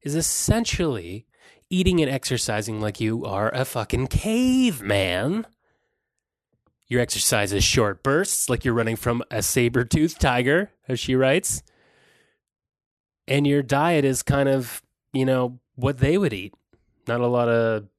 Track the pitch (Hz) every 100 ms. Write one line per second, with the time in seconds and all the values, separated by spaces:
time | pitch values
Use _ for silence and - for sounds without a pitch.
0 | - 151 165 - - 220 233 - 170 117
1 | 85 101 - _ - _ _ 180 185 175
2 | 143 135 - 123 - 107 107 107 107 98
3 | 110 113 - 98 110 127 123 123 107 120
4 | 131 - 214 226 254 254 247 147 98 101
5 | 95 90 120 202 226 _ _ _ _ _
6 | _ _ _ _ _ _ _ _ _ 120
7 | 120 107 - 120 101 98 - - 107 95
8 | 135 147 196 - - 120 131 117 113 113
9 | 123 117 - 110 101 - 117 123 120 160
10 | 160 - 143 123 127 156 202 _ - 127
11 | - 131 131 156 - - - _ _ _
12 | _ _ _ _ _ _ _ _ _ _
13 | _ _ - 135 143 143 131 139 160 165
14 | 139 131 - 139 139 135 120 - _ _
15 | _ 135 131 131 127 123 _ - 127 131
16 | 135 175 202 101 98 _ _ _ _ _
17 | - 120 120 123 120 117 113 110 104